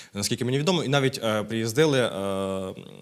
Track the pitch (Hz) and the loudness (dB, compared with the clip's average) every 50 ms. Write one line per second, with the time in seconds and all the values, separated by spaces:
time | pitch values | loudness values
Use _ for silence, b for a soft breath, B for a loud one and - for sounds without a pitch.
0 | B B B 202 208 - - - 123 120 131 139 151 190 185 160 117 123 143 143 | B B B -4 -4 -2 -2 -2 -2 -2 -2 0 2 2 2 2 2 2 2 4
1 | 135 131 - - 117 113 107 107 104 104 113 113 113 113 110 143 160 156 139 131 | 2 2 0 0 0 0 0 0 0 -2 -2 -2 -2 0 2 4 4 6 6 4
2 | 120 - - 95 98 98 95 95 98 95 95 95 95 95 101 - - - - 50 | 2 2 0 -2 -2 -2 -2 -2 -2 -2 -2 -2 -4 -6 -8 -10 -14 -16 -16 -18